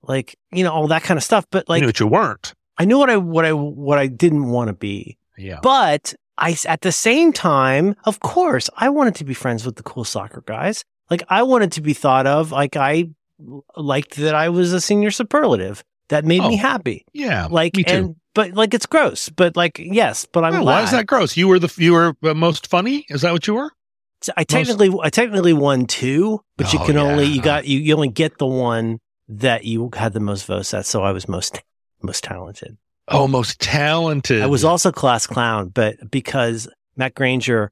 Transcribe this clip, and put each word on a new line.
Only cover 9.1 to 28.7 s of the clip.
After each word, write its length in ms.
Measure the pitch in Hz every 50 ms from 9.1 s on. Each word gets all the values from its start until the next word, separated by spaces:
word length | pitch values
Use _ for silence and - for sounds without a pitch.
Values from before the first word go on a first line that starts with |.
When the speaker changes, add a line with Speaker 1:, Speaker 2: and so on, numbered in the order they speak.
| 180
Speaker 1:
to 80 | - 151
be 100 | 135 131
friends 300 | - - 131 117 110 110
with 120 | 127 110
the 60 | -
cool 220 | 113 - - 135 117
soccer 380 | - - 104 98 104 - - _
guys. 380 | - 110 113 139 190 220 - - _ _ _ _ _
Like, 120 | 175 175 - -
I 140 | 185 208
wanted 300 | 240 262 254 240 208 175
to 80 | - 160
be 140 | 151 151 147
thought 320 | - - 143 131 131 131
of. 240 | 135 143 151 160 156
Like, 240 | 123 135 143 131 -
I 320 | 151 135 139 151 165 175 165 151 _ _ _ _ _
l-, 240 | 151 120 135 139 _ _ _
liked 400 | - 151 143 139 143 143 _ -
that 180 | 143 147 156 151
I 140 | 151 156 170
was 240 | 175 180 180 175
a 80 | 185 180
senior 300 | - - 208 208 208 208
superlative. 760 | 196 - 240 208 - 294 302 220 131 101 92 98 101 - - _ _ _ _ _
That 160 | 151 147 156
made 160 | 160 170 185
me 120 | 196 220 233
Speaker 2:
Oh, 20 | 202
Speaker 1:
happy. 480 | 214 269 269 226 165 131 101 - _ _ _
Speaker 2:
yeah, 320 | 294 285 240 156 98 82 80
Speaker 1:
Like, 260 | 165 165 160 170 -
Speaker 2:
me 80 | 196 175
too. 80 | 170 180
Speaker 1:
and, 220 | 185 185 180 160 _ _ _ _
but, 180 | 208 214 180
like, 220 | 180 202 220 202 233
it's 100 | 220 -
gross. 460 | - - 320 285 - - - - -
But, 260 | 156 - 185 175 160
like, 220 | 175 175 165 - -
yes, 440 | - 170 190 226 214 123 - - - _
but 140 | - 175 165
I'm 80 | 165
Speaker 2:
Well, 120 | - 370 247
why 160 | 127 139 190
is 80 | 226 196
Speaker 1:
glad. 100 | 254 240
Speaker 2:
that 60 | 214
gross? 280 | - 285 254 185 - -
You 140 | 165 180 190
were 100 | 185 185
the, 140 | 170 170 - -
you 160 | 165 170 170
were 200 | 165 170 170 147 _
the 140 | - 160 156
most 320 | 156 165 170 156 - -
funny? 400 | - - 175 190 240 277 294 294 -
Is 140 | 143 143
that 100 | 135 -
what 140 | 170 170 -
you 80 | - 214
were? 160 | 233 285 311 _ _ _ _ _ _ _ _ _ _
Speaker 1:
So 120 | - - -
I 40 | -
Speaker 2:
Most 80 | 165 -
Speaker 1:
technically, 420 | 240 254 262 240 226 202 208 190 185 196
I 60 | 165 160
technically 460 | - - 240 233 208 196 175 175 165
won 320 | 147 139 143 139 127 123
two, 540 | 113 - - 127 127 135 156 190 220 220 208 _ _ _ -
but 140 | - 95 -
you 40 | 156
Speaker 2:
Oh, 20 | -
Speaker 1:
can 140 | - 147 147
only, 260 | 143 143 143 147 143
Speaker 2:
yeah. 60 | 143
Speaker 1:
you 100 | 151 135
got, 240 | 123 156 143 151 127
you, 120 | 143 139 135
you 160 | 151 151 151
only 140 | 151 151 131
get 280 | 107 - 160 156 _
the 100 | _ 143
one 520 | 131 131 127 123 120